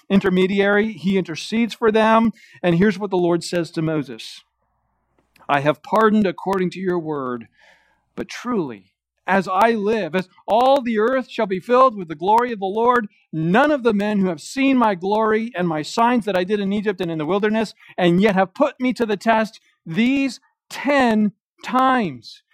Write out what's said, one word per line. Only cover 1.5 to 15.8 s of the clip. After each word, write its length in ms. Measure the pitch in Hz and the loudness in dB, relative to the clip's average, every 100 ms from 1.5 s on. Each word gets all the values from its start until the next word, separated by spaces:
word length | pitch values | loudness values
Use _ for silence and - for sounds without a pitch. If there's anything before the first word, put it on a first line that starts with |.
| 220 233 | -2 -2
for 180 | - 226 | 0 0
them. 400 | 220 220 226 226 - - - | 4 4 4 2 -2 -12 -4
And 120 | 180 170 | 0 4
here's 220 | 208 185 | 2 2
what 120 | 202 | -2
the 80 | 185 | 0
Lord 260 | 175 170 | 2 0
says 280 | - 175 160 | -2 -4 -4
to 100 | - | -4
Moses. 640 | 160 156 131 110 - - - _ _ _ _ _ _ _ _ _ - | -2 -2 -6 -10 -16 -18 -20 _ _ _ _ _ _ _ _ _ -2
"I 100 | 139 | 0
have 240 | 139 147 | 0 -2
pardoned 420 | - 208 220 214 196 | -2 2 2 2 0
according 440 | - 185 196 180 | -2 -4 -2 -2
to 100 | 170 | -4
your 180 | 190 180 | -4 -4
word, 520 | 156 147 131 123 110 _ _ _ _ _ _ - | -4 -6 -6 -8 -10 _ _ _ _ _ _ -12
but 140 | 120 | -12
truly, 640 | - 240 233 147 104 - _ _ _ - | -10 -6 -4 -4 -10 -20 _ _ _ -2
as 220 | 196 196 | 0 2
I 220 | 185 226 | 2 2
live, 440 | 233 202 220 170 180 | 2 0 -2 -2 -4
as 140 | 180 _ - | -6 _ -2
all 340 | 208 262 277 | 2 4 2
the 160 | 240 220 | 0 -2
earth 320 | 220 262 247 | 0 -2 -4
shall 160 | - 214 | -4 -4
be 140 | 185 | -4
filled 380 | - 247 262 208 | 0 4 4 2
with 100 | 165 | -8
the 80 | 156 | -6
glory 380 | 180 220 247 | 0 2 0
of 80 | 220 | -4
the 40 | 190 | -6
Lord, 440 | 208 233 240 208 _ _ | 0 2 2 0 _ _
none 380 | 156 160 208 294 | -4 2 4 4
of 120 | 294 | 2
the 100 | 233 | 0
men 260 | 208 208 208 | 0 0 0
who 80 | 185 | -2
have 120 | 156 | -4
seen 380 | - 262 269 262 | -8 -2 2 2
my 180 | 226 180 | 2 0
glory 560 | 185 214 220 214 226 175 | -2 0 0 0 -2 -4
and 100 | - | -2
my 140 | 311 | -2